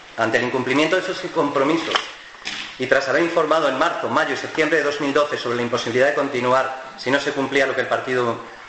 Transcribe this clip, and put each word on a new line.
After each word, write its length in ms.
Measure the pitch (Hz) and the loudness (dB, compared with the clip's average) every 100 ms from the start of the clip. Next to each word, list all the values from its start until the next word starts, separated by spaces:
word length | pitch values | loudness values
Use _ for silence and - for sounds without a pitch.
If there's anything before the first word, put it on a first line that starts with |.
| - - | -18 -2
Ante 200 | 113 120 | 0 2
el 80 | |
incumplimiento 500 | 123 127 123 131 156 | 0 -2 0 2 2
de 80 | 185 | 2
esos 160 | 180 175 - | 0 -6 -4
compromisos 600 | 160 156 143 135 165 120 - - - - - - - - - | -2 0 2 2 0 0 -4 -4 -14 -18 -14 -12 -10 -12 -6
y 80 | 127 | 2
tras 220 | 135 135 | 2 2
haber 140 | 135 | 2
informado 460 | 170 170 151 160 147 | 2 2 2 2 2
en 100 | 131 | 2
marzo, 300 | 170 - 120 | 0 0 -2
mayo 260 | 127 160 | 0 0
y 20 | 127 | -2
septiembre 420 | 131 - 151 160 | -4 0 2 2
de 60 | |
dos 160 | 147 147 | 2 -2
mil 120 | 147 | 0
doce 260 | 143 147 131 | 2 2 0
sobre 180 | 127 120 | -2 -2
la 60 | |
imposibilidad 460 | 120 120 - 120 135 | 0 -2 0 2 4
de 60 | |
continuar 680 | 147 135 123 127 131 131 - - - | 4 0 0 2 2 2 -4 -10 -8
si 120 | - | 0
no 80 | 139 | 0
se 140 | 143 | 0
cumplía 340 | 139 135 135 135 | -2 0 2 2
lo 80 | |
que 60 | 127 | 0
el 80 | 117 | -2
Partido 500 | 117 135 127 120 117 - - | -2 0 0 0 -2 -8 -16